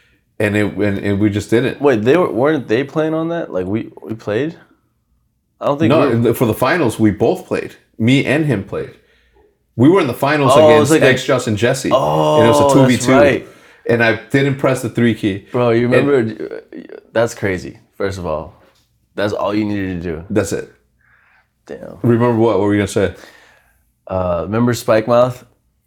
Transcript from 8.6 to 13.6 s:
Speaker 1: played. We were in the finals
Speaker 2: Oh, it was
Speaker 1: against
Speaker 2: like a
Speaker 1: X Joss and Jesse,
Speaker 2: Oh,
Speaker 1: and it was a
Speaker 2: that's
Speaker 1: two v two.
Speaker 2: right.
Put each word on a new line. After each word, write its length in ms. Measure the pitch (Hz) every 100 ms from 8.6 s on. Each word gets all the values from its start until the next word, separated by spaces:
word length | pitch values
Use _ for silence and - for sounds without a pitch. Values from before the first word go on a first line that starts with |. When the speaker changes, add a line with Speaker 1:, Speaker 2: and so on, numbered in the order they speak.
| 95
Speaker 1:
played. 280 | 78 67 - _ _ _ _ _ _ _ -
We 100 | 131
were 140 | 190
in 60 | 143
the 60 |
finals 380 | 117 143 151 131
Speaker 2:
Oh, 40 | 139 156 151
it 40 |
was 120 | 143
Speaker 1:
against 0 |
Speaker 2:
like 100 | 156
a 120 | 127
Speaker 1:
X 120 | 127 -
Joss 220 | 131 120
and 100 | 104
Jesse, 320 | 120 139 -
Speaker 2:
Oh, 440 | 127 151 156 156 151
Speaker 1:
and 40 | -
it 40 |
was 100 | 147
a 40 |
Speaker 2:
that's 100 | 143
Speaker 1:
two 120 | 139 127
v 100 | 120
two. 140 | 120
Speaker 2:
right. 340 | 131 143 120 - -